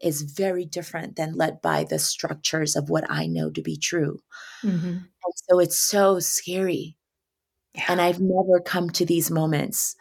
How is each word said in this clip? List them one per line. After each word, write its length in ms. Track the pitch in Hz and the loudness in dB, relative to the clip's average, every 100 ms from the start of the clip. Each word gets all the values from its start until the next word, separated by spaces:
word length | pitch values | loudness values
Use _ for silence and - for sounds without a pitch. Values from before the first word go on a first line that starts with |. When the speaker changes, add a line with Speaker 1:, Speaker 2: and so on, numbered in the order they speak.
Speaker 1:
is 180 | 170 147 | -2 -2
very 440 | 147 143 190 180 165 | -4 -2 -2 -2 -4
different 500 | 175 165 160 - - | -8 -8 -10 -8 -6
than 180 | 160 | -4
led 280 | 160 160 - | 0 -2 0
by 220 | 165 151 151 | 0 0 0
the 100 | 156 | -2
structures 800 | - - 160 151 - 160 151 156 | -2 -2 -6 -4 -4 -2 -2 -2
of 140 | 147 | 0
what 200 | 160 - | -2 0
I 160 | 151 - | -4 -2
know 240 | 165 156 | -2 -4
to 120 | 156 | -4
be 160 | 160 156 | -6 -4
true. 420 | - 170 143 - _ - - - | -2 0 -2 -4 _ -20 -20 -6
Speaker 2:
Mm-hmm. 260 | 208 175 175 | -2 -2 -2
Speaker 1:
And 460 | 180 180 _ 180 - - | -6 -10 _ -10 -6 4
so 80 | 180 | 6
it's 200 | 170 - | 6 2
so 400 | - 208 196 185 | 2 4 4 4
scary. 760 | 160 - - 185 185 147 160 - _ _ _ _ _ _ _ | 0 -2 -2 -2 0 -2 -6 -14 _ _ _ _ _ _ _
Speaker 2:
Yeah. 120 | - - | -6 -2
Speaker 1:
And 120 | 180 | 2
I've 200 | 175 175 | 2 2
never 400 | 190 185 190 180 | 2 4 4 4
come 300 | 175 185 175 | 4 -2 0
to 160 | 175 170 | 0 2
these 240 | 170 165 | 2 2
moments 640 | 160 156 147 135 - - - | 2 2 0 0 -4 -4 -6